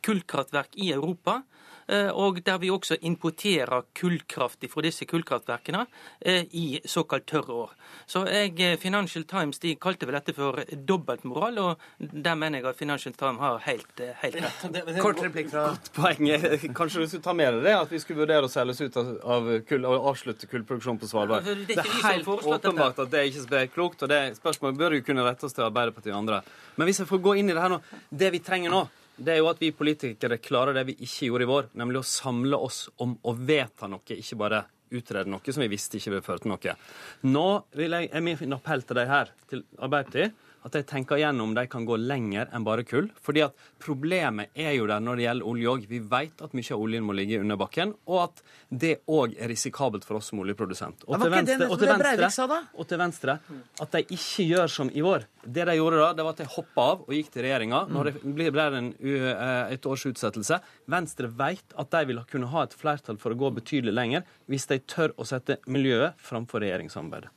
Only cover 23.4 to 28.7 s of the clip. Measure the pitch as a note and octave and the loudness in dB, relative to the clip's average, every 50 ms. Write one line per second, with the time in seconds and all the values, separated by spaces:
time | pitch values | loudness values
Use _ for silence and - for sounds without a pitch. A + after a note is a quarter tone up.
23.4 | B2+ A#2+ C#3+ C3+ C3 C3 - E3+ F3 F3 E3+ - C#3+ C3+ D3 D3 C#3 C3 A2 - | -4 0 2 2 2 0 0 -2 -2 -2 0 -4 0 2 4 2 2 0 -6 -2
24.4 | _ E3 D3+ - C#3+ C3+ C3+ C#3 E3 F3 D#3 C#3 A#2+ - C#3 B2+ B2 B2 B2 - | _ -2 -2 0 -2 -2 2 2 2 4 4 2 2 2 2 4 4 2 2 0
25.4 | - C3+ - - A#2 A2+ G#2+ B2 A#2+ A#2 A2 - - G#2+ G2 G2+ G#2+ A2+ G#2+ F#2+ | -6 -6 -2 0 0 0 2 2 0 0 -2 -4 -8 -4 -4 -2 0 0 0 -2
26.4 | - - - - - - - - D#3 F3+ G3 G3 F#3+ D3+ G3 F#3+ F3+ G3 G3+ G3 | -2 -8 -20 -20 -20 -10 -2 2 2 2 2 2 0 0 0 4 6 6 6 6
27.4 | G3+ G3+ E3+ E3 F3 F#3 F3+ D#3+ - - - - - _ D3+ C#3+ F#3+ F#3+ E3+ E3+ | 4 2 2 2 2 2 0 0 -4 -12 -20 -20 -16 _ 0 2 2 2 2 0
28.4 | - - F#3 F3+ F3 E3+ | -2 -2 -2 0 2 2